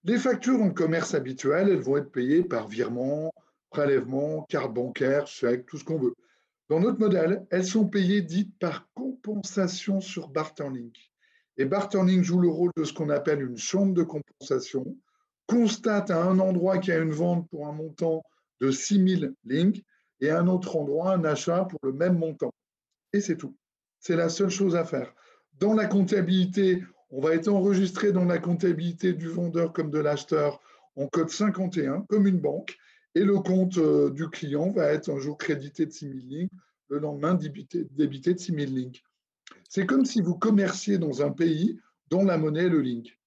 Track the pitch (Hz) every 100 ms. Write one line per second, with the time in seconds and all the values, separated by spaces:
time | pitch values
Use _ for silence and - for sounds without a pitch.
0 | 170 240 262 220 240 247 202 - 160 165
1 | - 156 131 131 135 156 196 165 127 139
2 | - - 123 160 175 120 107 110 123 120
3 | 131 151 160 - _ _ _ - 143 135
4 | 123 131 147 156 - 156 127 113 123 -
5 | 131 143 143 - 120 123 - 147 - 160
6 | 127 - _ _ _ _ _ 160 214 247
7 | 214 180 160 208 - 185 185 220 196 202
8 | 180 208 165 175 196 _ 175 143 _ -
9 | 262 - 214 208 - - 180 - - 196
10 | 185 - 156 147 151 - 143 131 117 -
11 | _ _ _ _ _ - 135 196 196 202
12 | 185 185 170 180 175 156 175 170 156 -
13 | 147 143 160 147 131 117 - 185 196 175
14 | 160 156 - _ - - - - - -
15 | _ _ _ _ - 240 220 214 226 202
16 | 196 165 180 190 190 180 180 185 185 160
17 | 160 151 175 175 170 160 147 151 160 156
18 | 170 160 - _ _ _ 135 131 - 202
19 | 185 180 139 - 113 143 185 - _ _
20 | _ _ 143 165 175 180 185 160 143 151
21 | 180 185 156 143 - 170 185 160 135 135
22 | 175 175 160 151 123 _ _ _ _ _
23 | _ 202 196 160 143 - _ _ _ _
24 | - 170 170 - 196 - 196 170 165 139
25 | 123 _ _ _ _ 135 202 220 208 196
26 | 185 208 175 185 185 202 190 180 - _
27 | _ 135 151 160 165 202 190 190 190 -
28 | 208 180 175 170 175 170 190 156 170 170
29 | 185 160 165 170 170 165 165 165 156 151
30 | 147 143 - 156 147 143 _ - _ 139
31 | 139 165 165 - 208 175 185 185 135 156
32 | - 208 196 180 147 156 - - _ _
33 | _ 165 202 196 175 185 185 180 151 147
34 | 143 139 160 - 147 147 175 202 147 151
35 | 160 139 135 147 - 143 143 - 151 -
36 | 143 131 127 147 185 185 _ _ _ 143
37 | 151 143 151 180 151 139 - 175 - 135
38 | 139 135 170 180 - 156 139 131 127 123
39 | _ _ _ _ - - _ 196 180 269
40 | 254 233 175 175 220 208 190 185 - 196
41 | 156 127 143 135 165 156 196 - _ _
42 | _ 180 196 165 156 151 180 165 131 120
43 | 113 _